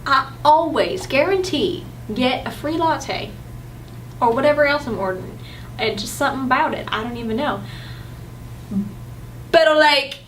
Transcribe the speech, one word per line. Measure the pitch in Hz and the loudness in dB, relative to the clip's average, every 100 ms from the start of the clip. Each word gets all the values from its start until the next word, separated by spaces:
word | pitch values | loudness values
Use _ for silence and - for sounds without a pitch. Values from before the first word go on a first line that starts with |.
I | - 277 - - | 2 2 2 0
always | 294 302 330 262 180 127 - | 6 6 4 2 0 0 -2
guarantee | 262 320 392 359 294 202 - - - - | 2 4 2 2 0 0 -2 -8 -14 -8
get | 214 254 262 - | 0 2 0 -4
a | |
free | - 294 320 | -6 -4 0
latte | 330 294 - - - - - - - - - - - - | 2 0 -2 -6 -6 -10 -14 -14 -14 -14 -14 -14 -14 0
or | 247 | 2
whatever | 233 285 294 | 4 4 6
else | 285 294 285 | 4 4 0
I'm | 202 | -4
ordering. | 190 185 180 - - - - - | -2 -4 -6 -12 -14 -14 -14 -4
And | 220 202 | -4 -2
just | 226 | -6
something | - 277 254 | -2 0 0
about | 262 262 302 | 0 2 2
it. | 226 - | 0 -4
I | 214 | -4
don't | 233 240 | -4 -6
even | 233 220 | -4 -2
know. | 294 208 - - - - - - - - - - - 196 202 - - - - - - | 0 -2 -6 -10 -12 -12 -12 -14 -14 -14 -14 -14 -6 -4 -4 -8 -12 -12 -14 -14 4
But, | 330 320 302 | 6 8 8
like | 302 285 269 - | 6 6 2 -8